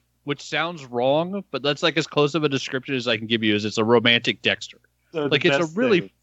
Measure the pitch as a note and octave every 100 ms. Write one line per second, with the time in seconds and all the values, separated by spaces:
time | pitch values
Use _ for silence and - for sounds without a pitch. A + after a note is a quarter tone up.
0 | _ _ D3 C#3+ - D3+ E3 E3+ C3 A#2+
1 | B2+ D3+ F3 G3+ - B2+ C#3+ C#3+ E3 D#3
2 | - D3+ D3 E3 D3 C3+ - C3 D3 C3
3 | A#2+ A2 A2 A2+ A2 G#2 G#2+ A#2 A2 A#2+
4 | A#2+ A#2 B2 - G#2+ G2 - - _ _
5 | _ E3 C#3+ D3 E3+ C#3 D#3+ F3+ B3+ F#3
6 | G3 _